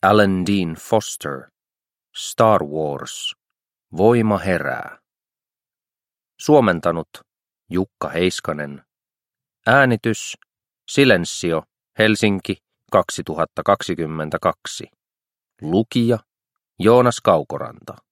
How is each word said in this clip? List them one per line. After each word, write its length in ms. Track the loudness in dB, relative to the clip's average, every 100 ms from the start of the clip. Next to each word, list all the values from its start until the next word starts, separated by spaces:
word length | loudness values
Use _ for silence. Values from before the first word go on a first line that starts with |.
Alan 440 | 4 4 4 0 0
Dean 280 | -2 -2
Foster. 760 | -8 -4 -4 -4 -12 -12 -12 -16 _ _ _ _ _ _ -16
Star 480 | -16 2 4 4
Wars. 720 | 0 -6 -6 -6 -12 -12 -12 -14 _ _ _ _ _ 2
Voima 420 | 4 4 2 0
herää. 600 | 0 -2 -2 -8 -10 -18 _ _ _ _ _ _ _ _ _ _ _ _ _ _
Suomentanut 680 | 4 6 6 2 -2 -4 -6 -16 _ _ _ _ _
Jukka 380 | -4 -4 _ -8
Heiskanen. 760 | 0 0 -2 -8 -8 -8 -12 _ _ _ _ _ _ _ _ 2
Äänitys 680 | 4 4 2 -2 -4 -8 -16 _ _ _ _ -6
Silensio, 760 | 2 4 4 2 -6 -4 -4 -6 _ _ 0
Helsinki, 580 | 0 2 0 0 -6 -10 _ _ _
kaksituhattakaksikymmentäkaksi. 1900 | 0 0 -6 -10 -4 -4 -4 0 0 0 -6 -6 -6 -8 -4 -4 -4 -10 -14 -16 _ _ _ _ _ _ _
Lukija 560 | -4 -2 -2 -2 0 -2 _ _ _ _ _ _
Joonas 420 | 4 6 4 2
Kaukoranta. 760 | 2 2 0 -10 -12 -14 -20 -20 _